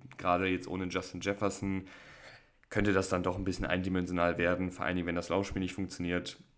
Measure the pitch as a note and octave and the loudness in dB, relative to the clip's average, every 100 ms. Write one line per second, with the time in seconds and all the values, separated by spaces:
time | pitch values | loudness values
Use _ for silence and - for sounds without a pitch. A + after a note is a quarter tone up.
0 | - - F#2 F2 F#2 F#2 - F#2 F2+ F2+ | -18 -4 2 4 4 0 -2 -4 -2 -4
1 | - F2+ G2 G2+ G2+ G2 G2 F#2+ F#2+ - | -6 -6 -4 0 0 0 -2 -2 -4 -16
2 | - - - - _ _ - - G2+ F#2+ | -20 -20 -20 -20 _ _ -6 0 4 4
3 | F#2+ F#2 F2+ F#2 F#2+ F2 - F#2 F#2 F#2 | 4 0 0 0 -2 -2 0 0 2 0
4 | F2 F2+ F2 E2+ F2 F2+ F#2 - - F2+ | 0 4 4 4 2 2 0 -2 -2 0
5 | E2+ E2+ E2+ F2 G2+ F#2+ F#2 - F#2 - | 0 -2 0 0 0 -2 -4 -4 -6 -4
6 | F2 F2 F2+ - - | -2 -2 -2 -12 -18